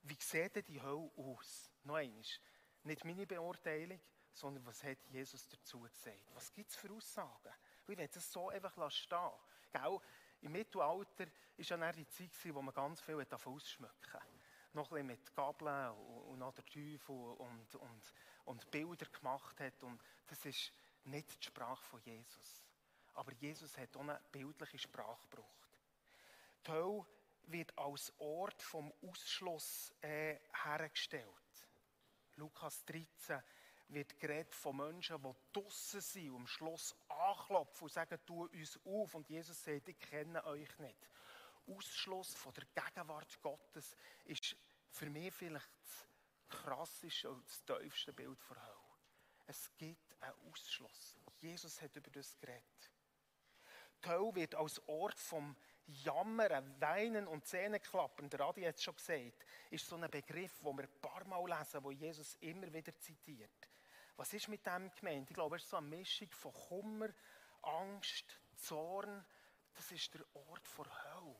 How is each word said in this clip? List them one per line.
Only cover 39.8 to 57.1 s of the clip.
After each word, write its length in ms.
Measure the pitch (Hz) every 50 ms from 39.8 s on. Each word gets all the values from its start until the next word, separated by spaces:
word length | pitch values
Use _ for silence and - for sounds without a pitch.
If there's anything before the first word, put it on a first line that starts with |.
| -
"Ich 140 | - - -
kenne 440 | - - 147 151 151 165 170 160 -
euch 320 | 160 147 147 151 - - -
nicht." 280 | 151 123 107 - - - - - - - - - - - - - - -
Ausschluss 680 | 285 294 294 - - - - 190 190 185 185 - -
von 180 | - - 135 -
der 100 | - 135 - -
Gegenwart 680 | - - - - 190 170 156 156 151 151 - - -
Gottes 560 | - 151 135 - - - - 160 - - - - - - - - -
ist 320 | - 151 - - - - - - - - - _ _
für 180 | - - 156 151
mich 240 | 143 151 170 190
vielleicht 380 | 185 - 185 170 156 143 - - - -
das 300 | - - - - - - - - - _ _ _ - -
krasseste 840 | 147 147 - 147 135 131 165 - - - - 165 - - - -
und 180 | 135 127 123 -
das 160 | - - -
tiefste 480 | - 131 - - 147 - - - -
Bild 280 | 143 - 127 131 135 - - -
der 160 | 127 120 -
Hölle. 320 | - - - - - - - _ - - - - - - - -
Es 240 | - 143 - - - -
gibt 440 | - 160 156 170 - - - - -
einen 300 | - 131 - - - -
Ausschluss. 680 | - - - - - - 131 110 - - - - - - - - - -
Jesus 420 | 156 165 170 170 - 160 - -
hat 140 | 160 139 -
über 160 | 151 139 143
das 260 | 135 143 135 - -
geredet. 540 | - - 123 123 120 - - _ - - - _ _ _ _ _ _ _ _ _ _ _ - - - - - - - - - - _
Die 60 | - 180
Hölle 260 | 170 175 202 226 196
wird 220 | 185 165 156 -
als 260 | 156 160 151 - - - -
Ort 320 | 151 156 180 208 - -
vom 360 | - - 170 156 147 147 135 - - - - - _
Jammern, 960 | - 147 135 139 156 139 156 190 220 220 226 220 196 160 135 131 139 135 139
Weinen 460 | 156 151 165 202 214 233